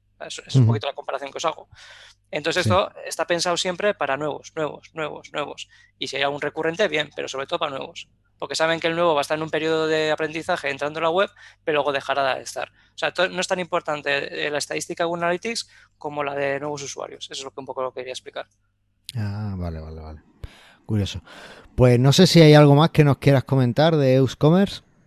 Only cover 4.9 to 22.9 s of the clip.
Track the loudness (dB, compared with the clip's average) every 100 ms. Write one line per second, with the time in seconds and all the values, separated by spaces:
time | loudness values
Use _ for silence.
4.9 | -10 -10 -10 -12 -8 -8 -10 -16 _ _
5.9 | -12 -8 -2 -2 -2 -6 -4 -6 -2 -2
6.9 | -2 -4 -8 -10 -8 -6 -6 -6 -8 -12
7.9 | -14 -20 _ _ -14 -8 -2 0 0 -2
8.9 | 0 2 2 0 -4 -2 -2 -2 0 0
9.9 | 0 0 -2 -4 -6 -4 -4 -4 -4 -6
10.9 | -2 0 0 -2 _ -20 _ -2 0 0
11.9 | -2 -2 0 0 -2 -6 -10 -10 _ _
12.9 | -6 -6 -2 -2 -2 -4 -4 -2 -4 -4
13.9 | -6 -2 -4 -4 -6 -6 -6 -6 -8 -8
14.9 | -4 -4 -2 -2 -2 -4 -8 -12 -18 _
15.9 | _ -10 -6 -6 -4 -4 -4 -6 -8 -10
16.9 | -10 -12 -12 -16 -14 -14 -14 -12 -8 -8
17.9 | -8 -12 -12 -14 -16 -16 _ _ _ _
18.9 | _ -12 -8 -6 -6 -8 -6 -8 -8 -12
19.9 | -16 -16 -18 _ _ -20 -20 -20 _ -4
20.9 | -2 -2 -6 -14 -20 -20 -20 -12 2 4
21.9 | 6 6 6 6 8 10 10 10 8 6